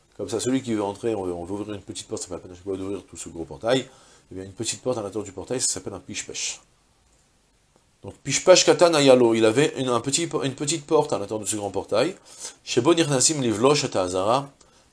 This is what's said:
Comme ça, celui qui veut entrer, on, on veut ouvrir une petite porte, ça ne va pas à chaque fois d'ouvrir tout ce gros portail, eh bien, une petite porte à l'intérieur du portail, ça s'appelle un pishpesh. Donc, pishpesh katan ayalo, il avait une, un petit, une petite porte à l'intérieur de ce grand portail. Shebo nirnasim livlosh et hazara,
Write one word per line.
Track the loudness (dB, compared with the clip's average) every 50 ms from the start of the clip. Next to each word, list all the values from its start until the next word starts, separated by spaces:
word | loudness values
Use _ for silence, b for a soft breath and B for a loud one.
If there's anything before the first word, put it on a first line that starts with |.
| _ _ _
Comme | -10 -8
ça, | -6 -4 -4
celui | -2 -2 -2 -2 -2
qui | -2 -2
veut | -2
entrer, | -2 -4 -6 -4 -4 -4 -2
on, | -2 -4
on | -6 -6 -8 -8
veut | -8 -8
ouvrir | -8 -8 -10 -12
une | -14
petite | -12 -14 -14 -14 -10
porte, | -10 -10 -10 -8
ça | -10
ne | -12
va | -14
pas | -14
à | -16 -20
chaque | -14 -8
fois | -8 -8
d'ouvrir | -6 -6 -8 -8 -10 -10
tout | _ -18
ce | -16 -16 -14
gros | -12 -12 -12
portail, | -12 -12 -6 -2 0 0 0 0 b b b b b b b b _
eh | -14
bien, | -14 -14
une | -14 -10
petite | -8 -8 -8 -8 -6
porte | -4 -4 -4
à | -4 -6
l'intérieur | -8 -8 -8 -10
du | -10
portail, | -12 -16 -10 -8 -6 -4
ça | -4 -4
s'appelle | -4 -6 -10 -12 -14
un | -14
pishpesh. | -14 -12 -12 -12 -12 -12 -10 -10 -8 -10 -10 -12 _ _ _ _ _ _ _ _ _ _ _ _ _ _ _ _ _ _ _ _ _ _ _ _ _ _ _ _
Donc, | -18 -18 -18 _ _
pishpesh | -4 -4 0 8 8 8 8 8
katan | 4 6 6 6 4 6
ayalo, | 6 8 8 8 8 8 4 4
il | 4 4
avait | 4 4 4 2 2 0 -4
une, | -4 -2
un | -2 -2
petit, | -2 -2 -2 -2 -4 -4 -4 -4 -4
une | -4 -6
petite | -6 -6 -6 -6 -6 -2
porte | 2 2 2 2 2 -4
à | -6
l'intérieur | -4 -6 -8 -6
de | -4
ce | -4 -6
grand | -4 -6 -4
portail. | -6 -6 -4 -2 0 0 0 0 -4 B B B B B B B B B B
Shebo | -2 -2 2 4 4 4
nirnasim | 4 2 0 2 2 2 0 0 0
livlosh | 0 0 0 2 4 4 4 4 0
et | -2 -2
hazara, | -2 -2 0 -2 -2 0 2 0 0 0 -6 _ b b b b b b b